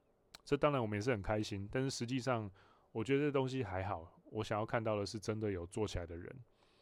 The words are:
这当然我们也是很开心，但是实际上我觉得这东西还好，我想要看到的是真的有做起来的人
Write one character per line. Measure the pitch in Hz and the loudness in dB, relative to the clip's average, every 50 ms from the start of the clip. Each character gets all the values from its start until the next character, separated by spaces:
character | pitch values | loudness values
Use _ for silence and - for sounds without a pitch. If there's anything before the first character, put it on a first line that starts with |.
| _ _ _ _ _ _ - - - | _ _ _ _ _ _ -20 -20 -2
这 | - 147 | 0 2
当 | 139 156 151 143 | 4 4 4 4
然 | 135 | 4
我 | 117 | 2
们 | 107 104 | 2 0
也 | 104 | 0
是 | 101 127 | 2 2
很 | 127 104 98 | 2 2 2
开 | - 110 107 107 | 0 0 0 0
心， | - 104 98 98 104 | -2 -2 -6 -6 -4
但 | - 131 131 | -2 -2 0
是 | 135 | 0
实 | 131 - 120 | 0 -2 -2
际 | 117 131 131 | -2 -2 -2
上 | 113 135 127 117 110 101 - - - - - - _ _ | 0 2 0 0 0 -4 -8 -14 -20 -20 -20 -20 _ _
我 | _ 113 110 | _ -4 0
觉 | 117 139 | 2 4
得 | 139 147 | 4 4
这 | 147 135 | 4 4
东 | 139 131 131 | 2 2 2
西 | 127 135 123 | 0 -2 -2
还 | 101 95 92 95 | -2 -2 -2 -2
好， | 95 98 85 80 - - - _ | -2 -2 -4 -6 -12 -18 -20 _
我 | - - 110 107 | -8 -4 -4 -2
想 | - 113 104 | 0 0 0
要 | 110 | 0
看 | 110 - 120 110 | 2 0 0 2
到 | 110 107 | 2 2
的 | 104 101 | 2 0
是 | 95 - 110 | -2 -4 -4
真 | - - 107 110 | -2 -2 -2 0
的 | 107 104 | 0 0
有 | 98 90 85 | 0 -2 -4
做 | 87 - 110 107 | -6 -2 -2 -2
起 | 98 - 92 | 0 -2 -4
来 | 87 | -6
的 | 82 85 | -6 -8
人 | 85 90 - - - 120 - _ _ _ _ _ _ | -10 -10 -10 -12 -14 -16 -20 _ _ _ _ _ _